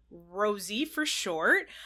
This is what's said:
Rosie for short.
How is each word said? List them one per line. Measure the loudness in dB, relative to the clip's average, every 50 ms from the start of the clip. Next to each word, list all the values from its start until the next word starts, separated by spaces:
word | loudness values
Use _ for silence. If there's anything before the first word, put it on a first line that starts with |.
| _ _
Rosie | -20 -20 -20 -12 -2 0 2 2 2 0 -4 -4 -4 -2 -4
for | -2 -2 -2 -2
short. | 0 -2 -2 -2 -2 -2 2 4 6 4 4 4 -2 -10 -16 -16